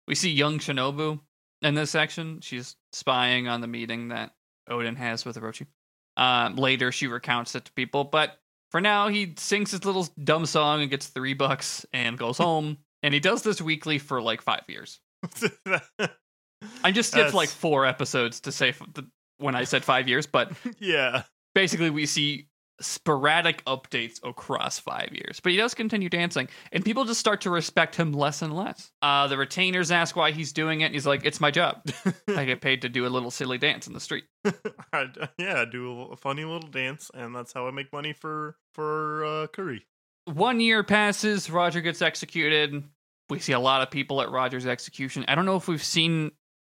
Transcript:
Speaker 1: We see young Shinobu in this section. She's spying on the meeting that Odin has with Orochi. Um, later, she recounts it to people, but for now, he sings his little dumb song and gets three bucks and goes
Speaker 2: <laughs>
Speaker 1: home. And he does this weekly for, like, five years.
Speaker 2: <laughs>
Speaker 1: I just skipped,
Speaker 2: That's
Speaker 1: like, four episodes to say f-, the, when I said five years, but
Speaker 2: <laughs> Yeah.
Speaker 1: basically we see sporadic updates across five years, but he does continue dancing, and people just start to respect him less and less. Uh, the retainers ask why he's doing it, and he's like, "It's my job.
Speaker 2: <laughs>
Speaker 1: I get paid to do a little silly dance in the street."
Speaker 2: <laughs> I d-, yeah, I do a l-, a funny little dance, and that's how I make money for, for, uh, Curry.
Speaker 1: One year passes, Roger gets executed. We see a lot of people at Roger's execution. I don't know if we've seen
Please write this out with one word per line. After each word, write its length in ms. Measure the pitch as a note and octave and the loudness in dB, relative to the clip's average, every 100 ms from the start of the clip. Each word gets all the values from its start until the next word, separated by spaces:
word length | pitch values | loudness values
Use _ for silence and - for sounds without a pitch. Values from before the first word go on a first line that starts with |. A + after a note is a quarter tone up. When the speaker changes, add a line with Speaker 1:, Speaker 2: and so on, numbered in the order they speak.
| - | -4
Speaker 1:
We 80 | |
see 160 | C#3+ F#3 | -2 0
young 280 | C#3+ D3 D3+ | 2 2 0
Shinobu 640 | D3+ C3+ C3+ C#3+ D#3 D3+ - _ _ _ | -2 -2 -2 -2 -4 -4 -10 _ _ _
in 140 | D3+ | 0
this 160 | D3 D3 | 0 0
section. 500 | D#3+ D#3 - D#3+ D#3+ | 0 -2 -4 -10 -10
She's 360 | - B2 B2 - _ | -12 -12 -12 -16 _
spying 520 | - - B2 B2 B2 B2 | -6 0 2 4 2 0
on 120 | A#2+ | -2
the 60 | A#2 | -4
meeting 420 | A#2 A#2 A#2 A#2 | -6 -6 -6 -6
that 260 | A2+ A2+ _ _ _ - | -8 -10 _ _ _ -8
Odin 260 | A#2+ A#2 C3 | -4 -4 -4
has 280 | A#2+ A2+ B2 | -4 -4 -6
with 100 | A2+ | -8
Orochi. 300 | A2 - C#3+ _ _ _ _ - | -10 -10 -14 _ _ _ _ 2
Um, 400 | B2+ B2 A#2 B2+ | 4 4 2 2
later, 340 | C3 C3 B2+ | 4 4 2
she 160 | - C3+ | 0 -2
recounts 460 | A#2+ - A#2+ A#2+ | -2 0 0 -2
it 120 | B2 - | -8 -8
to 60 | |
people, 320 | - B2 C#3+ | -6 -2 0
but 340 | C#3+ D#3 D3+ - _ _ _ | 2 2 2 -2 _ _ _
for 100 | E3 | 0
now, 280 | G#3 G#3 G#3 | 4 4 2
he 260 | G#3 F#3 D3+ | 2 -2 -4
sings 360 | - G3+ G3+ | -2 0 0
his 120 | F#3+ | -2
little 240 | G3 F#3+ E3+ - | 0 0 -2 -2
dumb 240 | C#3+ D#3 D#3 | 2 4 4
song 340 | D#3+ D3 D3+ | 4 4 2
and 100 | C#3+ | 0
gets 180 | C#3 - | -2 -6
three 260 | C3 C3 | -6 -2
bucks 500 | C3+ C3+ C3 - - - | 0 0 0 -4 -8 -6
and 240 | B2+ A#2+ A#2+ | -2 -2 -2
goes 220 | A#2 B2+ | -2 2
Speaker 2:
<laughs> 80 | F3 | 2
Speaker 1:
home. 320 | D#3 D3+ D3 _ _ | 2 -2 -6 _ _
And 100 | D3 | 2
he 80 | C#3+ | 4
does 220 | F3+ A3+ | 4 2
this 180 | G#3+ G3 | 2 -2
weekly 380 | D#3+ D3+ D#3+ C#3+ | -2 -2 -2 -2
for, 240 | C#3+ C3 | -2 -2
like, 180 | A2+ A2 | 0 -2
five 220 | - - - | 0 -2 -4
years. 320 | G#1+ - - _ _ | -14 -16 -20 _ _
Speaker 2:
<laughs> 160 | F3 - A3 - F#3+ F3 - - - - _ _ _ _ - - | -12 -4 -4 -4 -2 -2 -2 -4 -4 -6 _ _ _ _ -20 0
Speaker 1:
I 100 | F3+ | 2
just 180 | G3 A3+ | 2 4
skipped, 120 | D3+ D3+ | 4 4
Speaker 2:
That's 80 | |
Speaker 1:
like, 140 | F#3+ D3+ | 4 2
four 380 | - E3 C#3 C3 | 0 2 4 4
episodes 540 | B2+ C3+ C3 A#2+ - | 2 0 0 0 -2
to 120 | C#3 | -8
say 180 | - C3 | 0 0
f-, 120 | - - | 0 -8
the, 120 | - C3+ _ _ - | -16 -16 _ _ -6
when 160 | C#3 | -2
I 100 | B2 | 0
said 200 | B2+ C3 | 0 0
five 240 | C#3 C3 C3 | 4 2 4
years, 180 | B2+ D3 | 2 2
but 260 | C3 A2+ - B3 | 0 0 -4 -12
Speaker 2:
<laughs> 120 | - | -8
Yeah. 420 | G3 D3+ B2+ B2+ - _ _ | -2 0 2 0 -4 _ _
Speaker 1:
basically 360 | G3 F#3 E3 E3 | 2 2 2 0
we 160 | D3+ C#3+ | 0 0
see 420 | D3+ D3 C#3+ - _ _ - | 0 0 -2 -8 _ _ -12
sporadic 840 | - - - C#3+ C#3+ E3 E3+ D#3+ | -10 -4 0 2 4 4 2 0
updates 560 | C3 C3 - B2 A#2 - B2+ | -2 -4 -4 -6 -6 -8 -12
across 500 | - - C3 - - | -10 -4 -4 -2 -6
five 320 | - - - | -6 -6 -6
years, 280 | - - - | -8 -10 -4
but 100 | F#3 | 0
he 60 | F#3 | 2
does 160 | A#3+ | 2
continue 340 | - A3 G#3+ F3+ | 0 -2 -2 -2
dancing, 400 | E3+ E3+ C#3+ B2+ - - | 0 -2 -2 -6 -8 -6
and 120 | F#3 | -2
people 200 | G#3 B3 | 0 0
just 140 | A3+ A3+ | 0 0
start 200 | A3 G3+ | 2 2
to 80 | F#3 | 0
respect 460 | F3 - - D#3+ - | 0 0 2 2 2
him 160 | E3 | 0
less 300 | C#3+ C#3+ D3+ | 2 0 0
and 120 | D#3+ D#3+ | -6 -6
less. 360 | G3+ - - _ | -6 -10 -18 _
Uh, 240 | D3 C#3+ C#3 | 2 4 4
the 100 | C3+ | 0
retainers 540 | C3+ F#3 F#3 F3+ E3 | -2 0 0 2 2
ask 240 | F3 E3 F3 | 2 2 2
why 140 | D#3 | 0
he's 220 | D#3 D3 | 0 -4
doing 280 | D#3 D#3+ D#3 | -2 0 0
it, 40 | D#3 | 0
and 80 | |
he's 120 | C#3+ C#3 | 0 0
like, 180 | C#3+ | 2
"It's 160 | D3 - | 0 2
my 100 | D3 | 2
job. 320 | D3 D#3+ - - - G3 | 4 2 0 -8 -4 -4
Speaker 2:
<laughs> 200 | - - | -4 -2
Speaker 1:
I 160 | F#3 | -2
get 160 | C3 B2+ | 0 0
paid 220 | C#3 B2+ | 0 0
to 60 | B2+ | -2
do 160 | B2 | -2
a 40 | B2 | 0
little 240 | B2+ B2 | -2 -4
silly 260 | - C3 B2+ | -4 -4 -2
dance 300 | D3 - - | 0 -2 -6
in 60 | |
the 60 | - | -12
street." 240 | - D3+ - | -8 -8 -10
Speaker 2:
<laughs> 580 | _ G#3 - - - - | _ -4 -4 -8 -12 -6
I 140 | D#3 C3 | -4 -4
d-, 140 | C3 - - | -6 -12 -8
yeah, 220 | F#3 D3 | -4 -2
I 20 | |
do 260 | A#2 B2 B2 | -2 -4 -8
a 40 | A#2+ | -10
l-, 100 | B2 | -14
a 40 | B2+ | -10
funny 280 | C#3 C#3+ | -6 -6
little 240 | D#3+ E3 D#3 | -6 -10 -8
dance, 400 | C3+ C3 D3+ - | -6 -6 -6 -14
and 200 | C3 A#2+ | -12 -12
that's 180 | B2 A#2+ | -10 -10
how 140 | C3 B2+ | -8 -8
I 60 | |
make 200 | C#3 C#3 | -8 -10
money 200 | D3 D3+ | -10 -10
for, 440 | D3 D#3 D#3 D3+ - _ | -10 -10 -8 -10 -14 _
for, 500 | - D3+ D3+ D3+ D3+ | -8 -4 -4 -4 -4
uh, 220 | D3+ D#3 D#3 | -4 -4 -6
Curry. 360 | - F#3 A2 - _ _ _ - | -8 -8 -8 -12 _ _ _ -6
Speaker 1:
One 340 | D3+ A#3 A#3 | 0 2 4
year 240 | A#3 A3 | 4 4
passes, 640 | G3 G#3 G#3 G3 G#3+ G3+ - | 6 4 4 2 0 0 0
Roger 300 | E3+ F3 E3+ | 2 2 2
gets 200 | E3 D#3+ | -2 0
executed. 840 | E3 - E3 E3+ D3+ D3+ D3 C#3+ C#3+ _ _ _ - | 0 0 -4 0 2 4 2 -2 -8 _ _ _ -8
We 120 | C#3+ | -4
see 120 | - | 0
a 80 | B2 | 4
lot 220 | C3 C3+ | 4 4
of 80 | C3 | 2
people 320 | C#3 C#3 C#3 | -2 -2 0
at 80 | B2+ | 0
Roger's 360 | B2+ B2+ B2+ B2+ | 0 0 -2 -4
execution. 580 | B2 - - C3 C#3 C3 | -4 -6 -8 -6 -4 0
I 80 | |
don't 120 | C#3+ F#3+ | 2 2
know 100 | F#3 | 0
if 100 | F3+ | 0
we've 160 | D#3 | -4
seen 480 | - E3+ E3 D#3+ D3+ - _ _ | 0 2 2 2 -2 -8 _ _